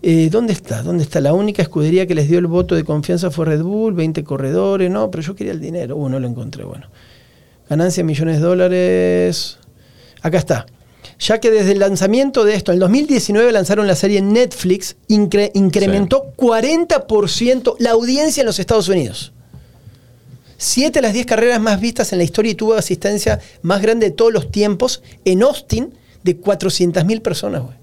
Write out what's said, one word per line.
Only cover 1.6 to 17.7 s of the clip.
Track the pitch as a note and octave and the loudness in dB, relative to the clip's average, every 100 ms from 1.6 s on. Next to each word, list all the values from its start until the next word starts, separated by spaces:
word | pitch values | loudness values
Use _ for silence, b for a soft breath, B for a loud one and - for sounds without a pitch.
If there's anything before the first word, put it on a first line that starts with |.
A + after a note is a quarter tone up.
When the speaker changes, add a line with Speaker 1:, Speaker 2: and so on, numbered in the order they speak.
Speaker 1:
escudería | E3+ E3 D3+ F3+ F#3 | -4 0 0 0 0
que | |
les | D#3+ D3 | 0 2
dio | F3 | 0
el | F3 | 0
voto | E3+ F3 | -2 0
de | E3 | -2
confianza | D#3 D3+ D3 F3 F3+ | -2 -4 -2 -2 -2
fue | D3 D#3+ | -4 -2
Red | D3+ | -2
Bull, | E3+ G#3 A3 | -2 -2 -2
veinte | F3 D#3+ D#3+ | -2 -4 -4
corredores. | D3+ C3+ C3+ F3+ G3 G3 F3+ | -6 -6 -4 -2 0 0 -2
No, | G3 G#3+ | -2 -4
pero | E3 | -4
yo | D#3 | -10
quería | F#3+ G3+ | -8 -8
el | F3 | -8
dinero. | D#3 E3+ C3 C#3 | -8 -8 -8 -6
Uh, | C#3 | -4
no | C3 | -4
lo | B2+ | -6
encontré, | A#2+ A2+ - | -8 -10 -12
bueno. | - - - b b b b b b b _ | -14 -16 -20 b b b b b b b _
Ganancia, | D3+ F3+ F3+ | -2 0 0
millones | E3 D3 E3 D#3 | -2 -2 -2 0
de | E3 | 0
dólares. | F3+ F3+ F3+ F3+ F3+ F3+ F3+ F3+ E3 - - _ _ b b b b | 2 2 2 0 0 0 0 0 -2 -8 -12 _ _ b b b b
Acá | E3 E3+ | -2 -2
está. | D3+ A#2+ - B B B B B | 0 -4 -6 B B B B B
Ya | - A3 | -2 0
que | A3+ | 4
desde | A3 F#3+ | 4 4
el | G3 | 2
lanzamiento | G3 F#3+ G3 A#3 C#4 C4 | 2 2 2 2 2 2
de | G#3 | 2
esto, | G#3 F3 | 2 0
en | F3+ | 2
el | |
dos | F#3 | 4
mil | B3 D4+ | 2 2
diecinueve | C4 - G#3 A#3+ | 0 2 2 4
lanzaron | A3 F#3 G#3 G#3 | 2 2 0 2
la | F3 | 2
serie | G3 G3+ | 2 2
en | G3 | 4
Netflix, | A3 B3 - F3+ F3+ - - _ | 2 2 0 -2 -2 -2 -16 _
incre-, | G#3+ G#3 G3+ G#3 | 2 2 0 0
incrementó | G3 F#3+ G3+ G3+ G3 F#3+ C4+ C4+ | 2 2 2 2 0 2 0 -2
Speaker 2:
Sí. | - | 0
Speaker 1:
cuarenta | B3 A3+ B3 E4 E4+ D4+ C#4 | 2 2 2 0 2 0 2
por | G#3+ G3 | 0 0
ciento | - A#3+ B3+ A#3+ | 0 2 2 0